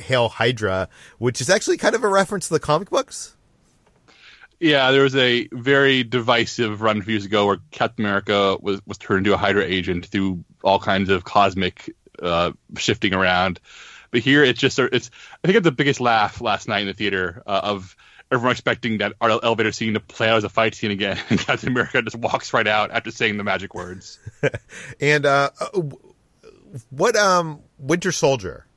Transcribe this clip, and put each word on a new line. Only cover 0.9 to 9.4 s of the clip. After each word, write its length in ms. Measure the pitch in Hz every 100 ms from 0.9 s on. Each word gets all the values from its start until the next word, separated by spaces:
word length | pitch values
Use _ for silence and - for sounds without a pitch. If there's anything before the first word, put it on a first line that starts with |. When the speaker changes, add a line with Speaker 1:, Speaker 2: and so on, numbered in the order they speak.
| - - _
Speaker 1:
which 220 | 120 120
is 80 | 131
actually 280 | 208 - 349
kind 180 | -
of 80 | 220
a 60 | 208
reference 400 | 196 190 202 -
to 60 |
the 60 | 160
comic 300 | - 151 196
books. 460 | 190 - - - _ _ _ _ _ _ _ _ _ - - - _
Speaker 2:
Yeah, 320 | 165 143 131
there 140 | 135
was 120 | 139 135
a 320 | 123 120 -
very 500 | 123 123 139 139 131
divisive 760 | 120 123 113 117 110 - 113 104
run 160 | 110 107
a 40 |
few 100 | 95
years 100 | 107
ago 220 | 98 104 101
where 120 | 95 -
Captain 340 | - 113 -
America 540 | 104 98 98 101 98 95
was, 200 | 101 98 -
was 120 | 98
turned 280 | - 98 98
into 60 |
a 60 |
Hydra 260 | 95